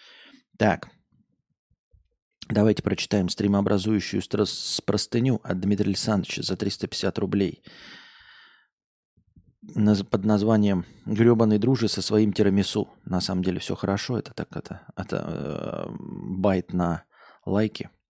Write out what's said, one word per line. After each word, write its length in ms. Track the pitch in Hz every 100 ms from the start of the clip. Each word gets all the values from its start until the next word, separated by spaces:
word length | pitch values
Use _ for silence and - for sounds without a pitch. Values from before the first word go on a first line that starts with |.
| - - - - _ -
Так. 300 | 110 85 - _ _ _ _ _ _ _ _ _ _ _ _ _ _ _ -
Давайте 340 | - 110 104
прочитаем 460 | 95 95 - 101 90
стримообразующую 960 | - 202 202 202 104 104 107 - 98
стро-, 220 | - 104 98
с-, 340 | - - -
простыню 600 | - - - 120 131 113
от 160 | - 92
Дмитрия 280 | 95 101 101
Александровича 540 | 95 - 104 90 -
за 140 | - 92
триста 300 | 101 - -
пятьдесят 320 | - 98 -
рублей. 440 | 95 98 90 - - - - - - - - - - _ _ _ _ _ _ _ _ - _ _
Наз-, 420 | - - 104 101
под 200 | - 107
названием 600 | 107 104 107 110 104 92 - - -
"Гребаный 520 | 107 117 113 110 107
друже 300 | 113 127 110
со 140 | -
своим 300 | - 107 110
тирамису". 560 | 98 101 98 95 107 - -
На 160 | - 90
самом 220 | 92 92
деле 160 | 90 90
все 160 | -
хорошо, 420 | 95 101 101 - 120
это 140 | -
так, 240 | - - -
это, 260 | - - - -
это, 280 | - - 78
э, 680 | - 69 - - - - -
байт 760 | - - - 92 98 95 -
на 320 | 90 85 82 - _ - -
лайки. 460 | - 98 107 - - _